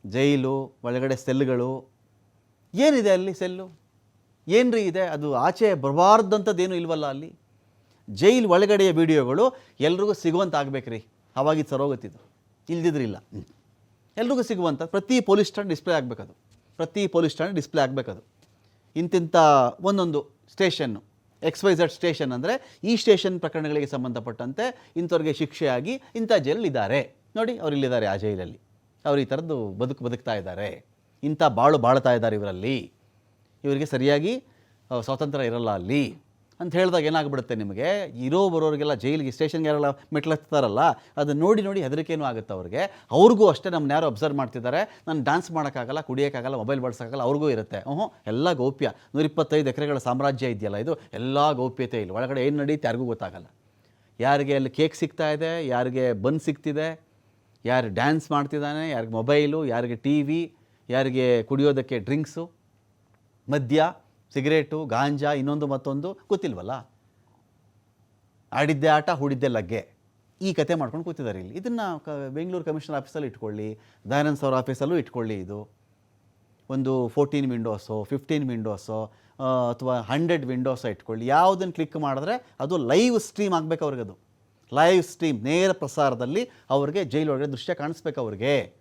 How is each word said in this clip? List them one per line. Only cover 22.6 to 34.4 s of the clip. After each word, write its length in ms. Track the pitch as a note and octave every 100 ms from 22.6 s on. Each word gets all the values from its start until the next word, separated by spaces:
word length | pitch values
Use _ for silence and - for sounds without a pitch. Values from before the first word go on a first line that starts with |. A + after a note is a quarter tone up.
| - -
ಈ 120 | G3 A#3
ಸ್ಟೇಷನ್ 440 | - G3 G3 F3+
ಪ್ರಕರಣಗಳಿಗೆ 480 | E3 D#3+ D#3 D3+ C#3+
ಸಂಬಂಧಪಟ್ಟಂತೆ 1040 | C#3 B2+ A#2 A#2 A2 B2 C#3+ B3 B3 - E3
ಇಂಥವ್ರಿಗೆ 380 | E3+ E3+ D#3
ಶಿಕ್ಷೆಯಾಗಿ 680 | C#3+ D3+ - D3 B2+ D#3 C4 - A3+
ಇಂಥ 160 | A3+
ಜೈಲಲ್ಲಿ 340 | G#3 C3+ F#3+ G3
ಇದ್ದಾರೆ. 480 | B2+ G2+ C#3 A#2+ _ _ G#3+
ನೋಡಿ 220 | A3+ A3+
ಅವ್ರು 180 | E3 C#3+
ಇಲ್ಲಿದ್ದಾರೆ 300 | C3+ B2 G#2
ಆ 100 | G2
ಜೈಲಲ್ಲಿ, 440 | G#2+ G2 E2+ A#2+ _ _ _ _ D3+
ಅವ್ರು 160 | C#3+
ಈ 40 | B2
ಥರದ್ದು 460 | C#3 E3 C#3+ G#2+
ಬದುಕು 340 | F#2+ B2+ C#3 A#2+
ಬದುಕ್ತಾ 300 | A#2+ - G#2+
ಇದ್ದಾರೆ, 500 | F#2 F2+ G2+ - _ _ _ _
ಇಂಥ 200 | C#3+ D3+
ಬಾಳು 340 | D#3 A2 C3 D3+
ಬಾಳ್ತಾ 360 | A#2+ C3 B2+
ಇದ್ದಾರೆ 220 | A#2+ A2+ G#2+
ಇವರಲ್ಲಿ, 580 | G2+ F#2 A2 C3+ F2 _ _ _ _ _ _ _
ಇವರಿಗೆ 220 | C#3+ C#3 D3
ಸರಿಯಾಗಿ, 580 | C3+ C3+ C#3+ F3 B3+